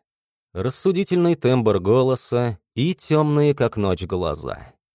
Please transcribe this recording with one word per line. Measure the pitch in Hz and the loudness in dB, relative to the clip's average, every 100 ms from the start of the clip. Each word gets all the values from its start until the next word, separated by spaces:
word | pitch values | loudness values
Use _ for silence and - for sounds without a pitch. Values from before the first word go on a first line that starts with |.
| _ _ _ _ _ | _ _ _ _ _
Рассудительный | 92 110 - 196 180 196 180 175 | -6 -6 -2 0 0 0 2 2
тембр | 170 123 127 110 98 | 2 2 2 2 2
голоса | 90 120 131 131 - 120 120 104 _ | 2 2 2 0 -2 -2 -2 -4 _
и | - 147 | -4 -2
тёмные, | 185 - 156 151 147 147 | -2 -2 0 2 2 2
как | 143 117 - | 2 0 0
ночь, | 98 92 | 0 -2
глаза. | 90 92 87 76 71 - - _ _ | -2 -4 -4 -6 -8 -12 -14 _ _